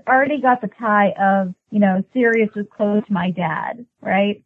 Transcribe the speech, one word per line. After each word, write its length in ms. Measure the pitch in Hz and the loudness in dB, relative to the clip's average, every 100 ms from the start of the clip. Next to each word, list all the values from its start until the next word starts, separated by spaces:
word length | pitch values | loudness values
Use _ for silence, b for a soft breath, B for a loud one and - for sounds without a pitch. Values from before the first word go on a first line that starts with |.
| - | 2
already 340 | 262 277 294 | 2 2 0
got 180 | 254 247 | 0 0
the 80 | 208 | -2
tie 440 | - 226 208 202 - | -6 0 2 2 2
of, 340 | 196 196 185 - _ | 2 2 0 -8 _
you 80 | 208 | 0
know, 240 | 202 185 196 | 2 2 -2
Sirius 400 | 254 233 226 208 208 | 0 2 2 0 -4
was 100 | 208 - | -10 -4
close 300 | 208 208 208 | -2 -2 -2
to 80 | |
my 180 | 190 180 | -2 -2
dad, 540 | 175 160 156 - 240 240 _ | -4 -4 -4 -8 -10 -16 _
right? 420 | - 190 202 202 | -4 0 0 -4